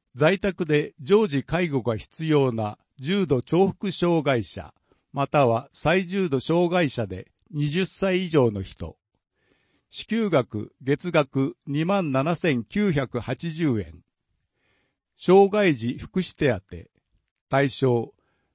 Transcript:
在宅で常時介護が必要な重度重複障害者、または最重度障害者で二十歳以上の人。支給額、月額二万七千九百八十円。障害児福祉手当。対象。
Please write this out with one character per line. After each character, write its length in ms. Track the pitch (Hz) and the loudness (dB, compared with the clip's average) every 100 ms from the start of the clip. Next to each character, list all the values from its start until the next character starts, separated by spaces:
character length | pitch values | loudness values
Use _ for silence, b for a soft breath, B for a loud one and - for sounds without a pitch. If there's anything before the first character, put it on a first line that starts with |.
| _ | _
在 260 | 123 151 196 | 0 2 2
宅 240 | 202 170 | -2 -4
で 300 | 160 147 156 - | 0 0 0 -8
常 300 | 127 208 208 | 2 4 4
時 160 | 143 | -2
介 240 | - 165 175 | -2 -2 -2
護 140 | 139 | -2
が 160 | 117 110 | -2 -4
必 260 | - - | -8 -8
要 260 | 160 147 131 | 0 2 2
な 280 | 113 107 110 _ - | 0 -6 -8 _ -12
重 280 | 131 196 165 | -4 -2 0
度 160 | 131 | 0
重 260 | - 165 196 | 0 2 2
複 240 | - 202 | 0 -6
障 300 | - 175 165 | -2 0 0
害 200 | 139 127 | 0 -2
者、 300 | 101 - 76 _ _ _ _ | -2 -10 -16 _ _ _ _
ま 140 | 143 139 | -6 0
た 200 | 151 127 | 2 4
は 220 | 113 - | 2 -2
最 340 | - 147 185 175 | -4 0 0 0
重 240 | 196 180 | -2 -2
度 100 | 131 | -2
障 300 | - 165 175 | 0 2 2
害 180 | 180 151 | 2 0
者 180 | - 101 | -2 -6
で 240 | 92 - _ _ | -8 -14 _ _
二 180 | 147 147 | -4 -2
十 160 | 165 | -2
歳 400 | 185 - 190 185 | -4 -2 -2 -2
以 60 | 185 | 0
上 200 | 151 120 | 2 2
の 120 | 101 | 0
人。 340 | 95 - 85 - _ _ _ _ _ _ _ _ _ | -8 -12 -14 -14 _ _ _ _ _ _ _ _ _
支 160 | - - | -16 -4
給 240 | 226 208 | -2 2
額、 420 | 156 117 107 - _ | 2 0 -4 -10 _
月 300 | 120 143 180 | -4 -2 0
額 480 | 160 139 135 135 - - | 0 0 0 -2 -4 -6
二 180 | 143 | -2
万 260 | 165 202 160 | 0 0 0
七 240 | 131 147 170 | -2 0 0
千 280 | 175 127 | 0 0
九 260 | 107 202 208 | -2 -2 0
百 300 | 143 127 120 | 0 -2 -6
八 320 | 117 131 170 | -6 -6 -6
十 280 | 156 160 110 | -2 0 0
円。 220 | 80 78 _ _ _ _ _ _ _ _ _ _ _ _ | -4 -14 _ _ _ _ _ _ _ _ _ _ _ _
障 340 | - 196 196 | 4 6 6
害 260 | 208 196 127 | 4 2 2
児 220 | 117 - | -2 -6
福 220 | - 190 | -6 -6
祉 140 | 175 - | -6 -2
手 100 | 143 | 0
当。 400 | 101 - 85 - _ _ _ _ _ _ | 0 -6 -18 -18 _ _ _ _ _ _
対 180 | 135 139 | 0 0
象。 460 | - 131 120 110 - _ _ _ | 0 0 0 -2 -12 _ _ _